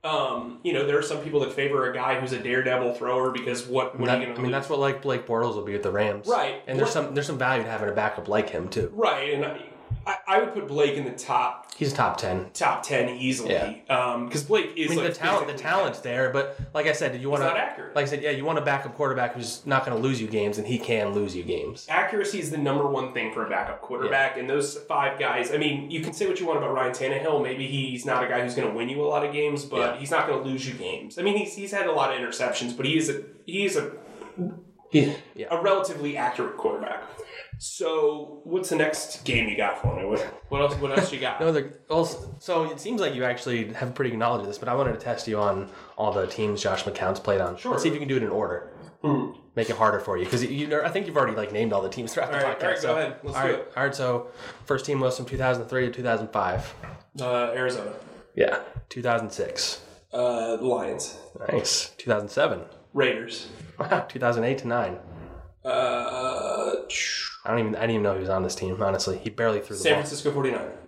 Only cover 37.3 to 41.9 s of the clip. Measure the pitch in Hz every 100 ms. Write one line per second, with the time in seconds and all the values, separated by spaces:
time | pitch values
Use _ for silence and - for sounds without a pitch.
37.3 | - - - - - 165 160 147 151 143
38.3 | - - 180 - 160 151 156 - - -
39.3 | 120 110 101 107 - - - 98 107 -
40.3 | - - 143 143 143 135 135 180 135 127
41.3 | 110 160 156 139 - _